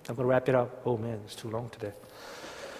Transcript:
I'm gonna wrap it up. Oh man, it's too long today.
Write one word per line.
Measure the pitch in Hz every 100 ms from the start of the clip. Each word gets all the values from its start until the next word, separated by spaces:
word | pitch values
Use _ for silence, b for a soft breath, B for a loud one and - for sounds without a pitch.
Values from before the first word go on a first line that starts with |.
| -
I'm | 117
gonna | 123
wrap | 127 131
it | 127
up. | 120 - 127
Oh | 113
man, | 117 110 104
it's | -
too | 117
long | 113 120
today. | - 104 - - B B B B B B